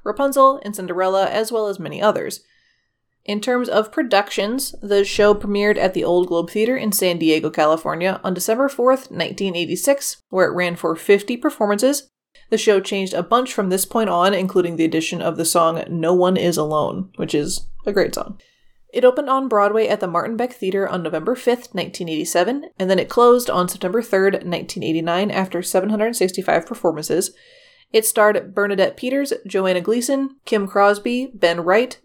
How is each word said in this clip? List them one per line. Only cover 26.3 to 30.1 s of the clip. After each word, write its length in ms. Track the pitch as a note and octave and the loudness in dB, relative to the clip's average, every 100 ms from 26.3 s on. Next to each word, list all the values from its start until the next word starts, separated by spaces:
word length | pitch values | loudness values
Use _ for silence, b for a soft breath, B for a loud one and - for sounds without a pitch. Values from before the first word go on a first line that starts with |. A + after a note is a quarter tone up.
| F#3 F#3 E3 E3 | 0 0 0 0
performances. 680 | A#3 F3 D#3 D#3 D#3+ G3+ b b b b b b | -2 -2 -2 -2 -2 -2 b b b b b b
It 140 | A3 A3 | 0 2
starred 480 | - G#3+ G#3 G3+ | 4 4 4 -2
Bernadette 420 | G3+ G3+ F#3+ F3+ - | -2 0 2 0 0
Peters, 380 | B3+ C#4 C#4 - F#3+ | -4 -2 -2 -6 -4
Joanna 340 | F#3+ F#3+ F#3 | -2 0 0
Gleason, 540 | F3+ A#3 A#3+ | 0 -2 0